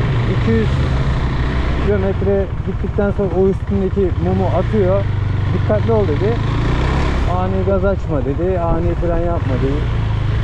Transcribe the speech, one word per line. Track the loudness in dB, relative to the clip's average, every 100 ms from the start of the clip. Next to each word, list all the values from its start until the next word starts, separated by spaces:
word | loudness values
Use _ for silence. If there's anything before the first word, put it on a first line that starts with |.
| 0 0 0 0
iki | 2
yüz | 2 2 0 0 0 0 0 0 0 0 0 0 0 0
kilometre | 0 0 0 0 0 0 -4 -4
gittikten | -4 -2 0 0
sonra | 0 0 2
o | 2
üstündeki | 0 -2 -2 0 0 0 0
mumu | 0 0 2 0
atıyor. | 0 2 2 2 0 -2 -2 -2 -2
"Dikkatli | 0 0 0 2
ol," | 2 2
dedi. | 0 0 0 -2 0 0 0 0 0 0 0 0 0
"Ani | 0 0 0
gaz | 2 0
açma," | 0 -2 -2 -2
dedi. | -2 0 0
"Ani | 0 0 0 0
fren | 0 0
yapma," | 0 0 0 0
dedi. | 0 0 0 0 0 0 0 0